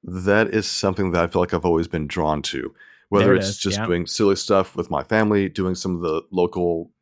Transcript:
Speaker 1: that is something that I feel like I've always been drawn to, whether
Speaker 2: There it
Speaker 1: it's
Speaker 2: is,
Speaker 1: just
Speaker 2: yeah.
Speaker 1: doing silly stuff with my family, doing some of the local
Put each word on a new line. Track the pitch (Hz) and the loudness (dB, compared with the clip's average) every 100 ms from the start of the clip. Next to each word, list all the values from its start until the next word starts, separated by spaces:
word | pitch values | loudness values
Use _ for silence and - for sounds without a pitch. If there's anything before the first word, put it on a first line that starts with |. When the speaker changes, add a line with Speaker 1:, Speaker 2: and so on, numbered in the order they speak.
Speaker 1:
that | - 92 92 104 110 | -8 -4 2 4 4
is | 107 98 | 0 -2
something | - 98 92 95 | -2 -2 0 0
that | 87 | 2
I | 85 | 2
feel | 95 | 0
like | 87 | 0
I've | 87 87 | 0 2
always | 82 82 | 0 0
been | 82 73 | -4 -4
drawn | - 78 76 | -2 -2 -2
to, | - 67 - _ - _ _ | -4 -8 -10 _ -20 _ _
whether | 101 98 | 2 4
Speaker 2:
There | 95 | 4
it | |
Speaker 1:
it's | 98 | 2
Speaker 2:
is, | 101 | -4
Speaker 1:
just | 98 98 | -4 -2
Speaker 2:
yeah. | 110 | 0
Speaker 1:
doing | 87 85 | -2 -2
silly | - 101 95 | 0 2 2
stuff | - 98 95 - | 2 2 2 -6
with | 85 | -4
my | 73 | -4
family, | - 110 107 101 95 | 0 0 2 2 0
doing | 80 92 | -2 -2
some | 90 92 87 | -2 -4 -4
of | |
the | 85 80 - | -2 -4 -4
local | 92 90 90 87 82 85 _ | -2 -2 0 -2 -2 -8 _